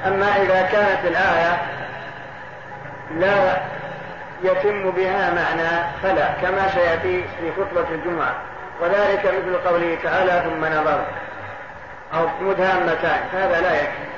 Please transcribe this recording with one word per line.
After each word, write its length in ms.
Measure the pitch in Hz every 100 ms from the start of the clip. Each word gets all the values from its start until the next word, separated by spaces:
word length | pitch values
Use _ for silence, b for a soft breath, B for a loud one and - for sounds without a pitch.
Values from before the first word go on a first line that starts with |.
| 196
أما 200 | 196 202
إذا 360 | 202 190 190
كانت 440 | 185 214 202 185 180
الآية 520 | 165 190 165 170 175 - - - - - - - - - - - - - - -
لا 460 | 160 185 196 185 - 127 - - - - - - -
يتم 480 | 185 185 202 208 190
بها 420 | 180 185 196 180
معنى 520 | 175 156 165 165 170 165 -
فلا، 240 | 190 165 143 -
كما 260 | 180 196 196
سيأتي 560 | 180 175 165 185 180
في 280 | 170 - 165
خطبة 380 | 160 190 175 165
الجمعة، 420 | 160 165 165 131 123 - - - -
وذلك 440 | 170 202 202 196 190
مثل 440 | 180 175 180 180
قوله 280 | 175 170 165
تعالى: 400 | 170 170 185 175 170
"ثم 200 | 160 160
نظر"، 400 | 156 156 143 - - - - - - - - - - -
أو 140 | 160 165 -
مدهامتان، 760 | 190 185 185 185 170 160 170 143 -
هذا 280 | 185 185 170
لا 140 | 180 151
يكفي. 280 | - - -